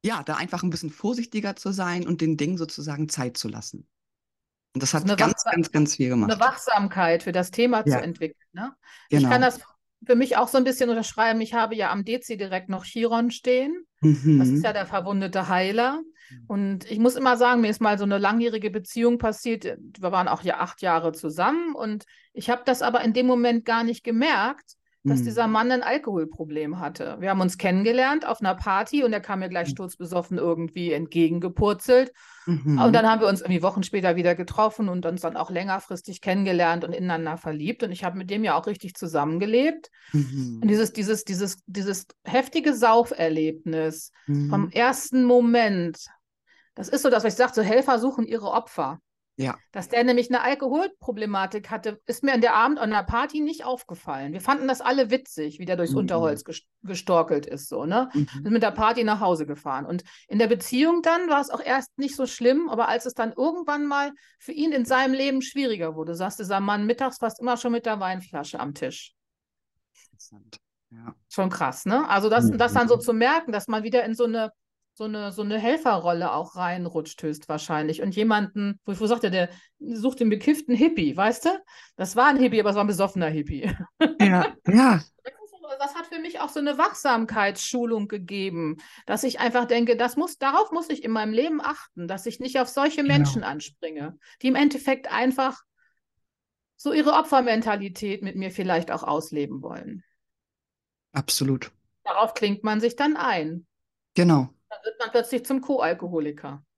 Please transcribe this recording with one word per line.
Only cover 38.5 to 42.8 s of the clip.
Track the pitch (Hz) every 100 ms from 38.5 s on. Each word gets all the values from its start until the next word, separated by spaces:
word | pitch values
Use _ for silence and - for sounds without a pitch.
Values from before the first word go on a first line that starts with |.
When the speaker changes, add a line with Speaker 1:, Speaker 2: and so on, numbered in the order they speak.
| 156
Speaker 2:
auch | 202
richtig | 202 185
zusammengelebt. | - 175 160 147 165 202 233 302 320 - _ -
Speaker 1:
Mhm. | 151 131 135 127 113
Speaker 2:
Und | 220
dieses, | 214 220
dieses, | 220 196 214
dieses, | - 185 196 - -
dieses | 196 196 185 - _
heftige | - 262 262 330 302
Sauferlebnis | 240